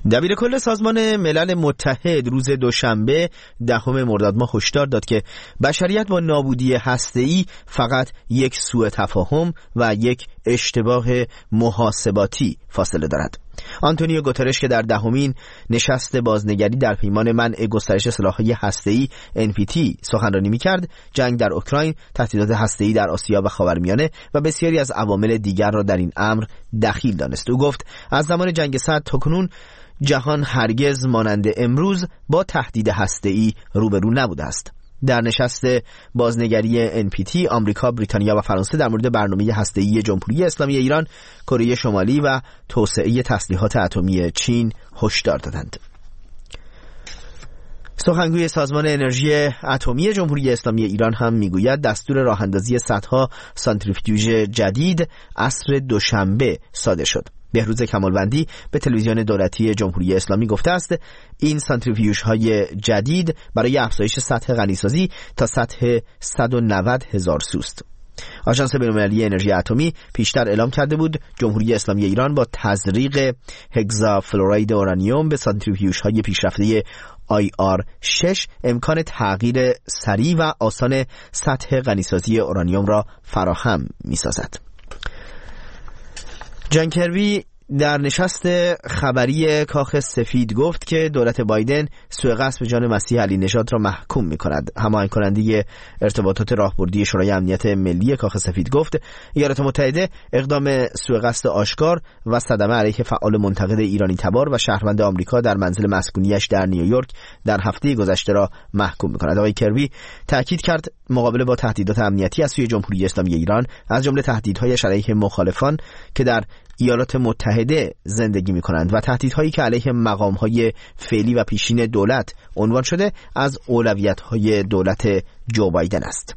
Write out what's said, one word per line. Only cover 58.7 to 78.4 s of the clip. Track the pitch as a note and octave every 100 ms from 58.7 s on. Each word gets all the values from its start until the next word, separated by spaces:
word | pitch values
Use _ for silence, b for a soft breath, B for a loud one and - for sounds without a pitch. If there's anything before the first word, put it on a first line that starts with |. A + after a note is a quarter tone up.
به | D3
تلویزیون | - A#2 A2+ A2+
دولتی | A2 G2+ F#2 - A2
جمهوری | G#2 G2 F2+ F2+ F#2
اسلامی | - G2+ A2+
گفته | G#2 E3
است | F3+ - E3+ B B B -
این | D3+ D3+
سانتریفیوژهای | - B2 B2 G#2+ G#2+ G2 A2+ A2 A2+ G#2+ G2 G2+
جدید | A2+ G#2 A2+ F3 E3+ - B A2+
برای | A#2+ C#3
افزایش | A2+ - G#2+ -
سطح | - A#2 -
غنیسازی | A#2+ G2+ F#2+ G2+ D3+ F#3 B B -
تا | A#2+
سطح | - A#2 - A#2+ A#2 b b
صد | - - A#2+
و | B2
نود | A2+ G2 F#2 B2+ -
هزار | G#2 F2+ D2
سوست. | - - - - - - - - B B -
آژانس | B2+ C3 C#3
بین‌المللی | A#2 G#2+ G2+ G#2+ A2
انرژی | F#2+ G2+
اتمی | F#2 - B2 E3 B B
پیشتر | - G#2+ C#3 A#2
اعلام | G#2 A#2+
کرده | C#3 C#3+ D#3
بود | D#3+ D#3 b -
جمهوری | A2+ G#2 A2
اسلامی | A2 - G2+ G2+
ایران | G2+ C3+
با | D3 D#3
تزریق | - A2 G2+ G2+ G2 C#3 C#3 C3+ A#2+ B B B
هگزافلوراید | B2+ G#2 G#2+ A2 G2+ - G2+ F#2+ G#2 G#2+
اورانیوم | G#2 F#2+ F#2 G2 C#3 D#3
به | D3
سانتریفیوژهای | A#2 G2 - F#2+ G2 F2+ G#2 A2
پیشرفته | G#2+ F#2 F#2+ - G#2 A2 - B B B -
آی | G#2 G2+ -
آر | F#2+ F#2 - b
شش | - - F3 F#3+